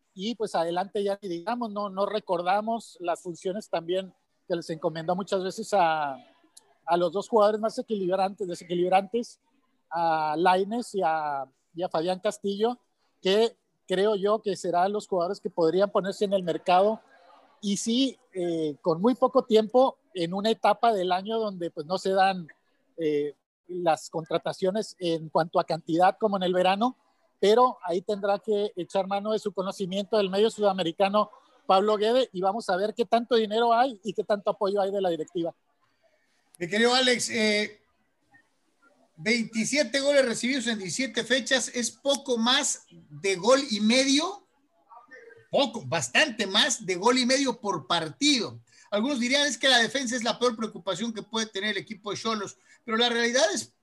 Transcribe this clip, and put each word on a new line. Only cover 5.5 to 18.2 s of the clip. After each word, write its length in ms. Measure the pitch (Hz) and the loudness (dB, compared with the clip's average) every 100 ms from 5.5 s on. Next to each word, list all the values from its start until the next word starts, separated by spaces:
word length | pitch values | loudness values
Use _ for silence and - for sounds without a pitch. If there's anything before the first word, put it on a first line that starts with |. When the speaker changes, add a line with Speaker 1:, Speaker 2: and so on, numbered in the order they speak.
| 196 214 | -6 -2
Speaker 1:
a, 440 | 202 165 156 143 131 - _ _ - _ _ - | 2 2 2 -4 -8 -14 _ _ -20 _ _ 4
a 120 | 175 | 6
los 140 | 175 | 6
dos 160 | 185 - | 0 2
jugadores 320 | 226 208 214 | 6 6 4
más 180 | 220 - | -2 -4
equilibrantes, 680 | - 208 180 190 190 202 185 | -4 -2 0 2 0 -2 -6
desequilibrantes, 920 | 170 170 175 180 185 196 240 233 - _ _ _ _ - | -6 -4 0 4 4 2 -4 -6 -12 _ _ _ _ -8
a 440 | 165 165 160 156 156 | -2 2 2 0 2
Lainez 560 | 185 185 196 233 226 | 4 4 2 -4 -6
y 80 | 196 | -2
a, 440 | 165 160 151 139 131 _ _ | 0 0 -2 -6 -8 _ _
y 80 | 165 | -8
a 80 | 180 | -4
Fabián 300 | 160 175 185 | -2 -2 -2
Castillo, 580 | 214 202 202 202 226 247 _ _ _ _ | -4 -4 -4 0 -2 -2 _ _ _ _
que 340 | 185 202 226 - _ _ - | 2 2 2 -2 _ _ -4
creo 280 | 185 208 202 | 0 0 0
yo 240 | 202 214 | 0 0
que 160 | 214 180 | -2 -4
serán 380 | 180 175 190 | -2 0 0
los 140 | 208 - | -2 -4
jugadores 320 | 185 175 196 | -2 -2 -4
que 100 | 196 | -6
podrían 420 | - 160 175 202 | 0 2 2 2
ponerse 340 | 202 185 - 202 | 0 -2 -2 0
en 80 | |
el 100 | 196 | 0
mercado, 580 | 175 156 - 180 202 220 _ _ _ - _ _ | 0 -4 2 4 4 0 _ _ _ -20 _ _
y 180 | 202 196 | -4 -2
sí, 420 | 226 240 269 - | 0 0 0 -2